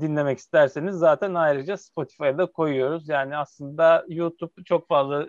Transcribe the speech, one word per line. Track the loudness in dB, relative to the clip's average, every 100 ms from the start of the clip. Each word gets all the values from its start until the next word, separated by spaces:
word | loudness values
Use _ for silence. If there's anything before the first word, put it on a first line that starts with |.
dinlemek | -4 -2 -2 -4
isterseniz | 0 2 2 0 -6 0
zaten | 2 2 0
ayrıca | 0 0 0 -4 -10
Spotify'da | -10 -10 -10 -4 -2 0 -2
koyuyoruz. | -2 -2 0 -2 -4 -4
Yani | -4 -2 -6
aslında | -8 -12 -10 2 4 4 0
YouTube | -4 -4 -6 -12 -12
çok | -2 -2 2
fazla | 0 2 -2